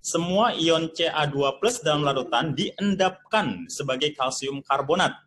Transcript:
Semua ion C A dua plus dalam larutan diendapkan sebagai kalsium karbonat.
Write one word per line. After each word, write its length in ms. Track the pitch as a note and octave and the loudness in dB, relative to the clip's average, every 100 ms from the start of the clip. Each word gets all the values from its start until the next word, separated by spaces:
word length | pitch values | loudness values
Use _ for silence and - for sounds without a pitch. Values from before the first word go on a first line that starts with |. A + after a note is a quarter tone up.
Semua 560 | - E3 E3+ F#3+ A3+ - | -2 -2 0 2 2 2
ion 320 | E3 D#3+ D#3+ | 2 2 0
C 220 | - E3 | -2 -2
A 160 | D#3 D3 | 0 0
dua 320 | C#3 C#3 C#3 | 0 0 2
plus 180 | A3 B3+ | 0 0
dalam 180 | D#3 D3 | 0 2
larutan 540 | C#3+ C3 B2+ A#2+ D#3 C3+ | 2 0 0 0 0 -2
diendapkan 1120 | G3+ - G3+ F#3+ F#3 F#3 _ G#3+ D#3+ F2+ E2+ | -4 -2 0 2 2 0 _ 0 0 -4 -8
sebagai 420 | - C3 C3 D3+ D3 | -8 -4 -2 -2 0
kalsium 480 | C3 C3 C3+ C#3 | -2 -2 -6 -8
karbonat. 480 | - C#3 C3+ F3 E3 - | -2 -2 2 2 2 0